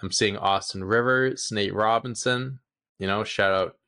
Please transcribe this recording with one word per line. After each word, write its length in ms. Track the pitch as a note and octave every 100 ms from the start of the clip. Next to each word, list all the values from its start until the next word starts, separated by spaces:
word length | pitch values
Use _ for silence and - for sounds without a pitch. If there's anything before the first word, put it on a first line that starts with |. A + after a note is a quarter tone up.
I'm 80 | F#2+
seeing 260 | - G#2+ G2+
Austin 460 | G2 G2 - F#2+
Rivers, 680 | F#2 A#2 B2 B2+ C3 - -
Nate 220 | G#2+ G2+
Robinson. 840 | G2 G#2+ A2+ B2 A2+ B2+ B2 C3 C3 _ _ _ -
You 80 | F#2+
know, 160 | G2+
shout 280 | G#2+ - G2
out 260 | F#2+ F2 -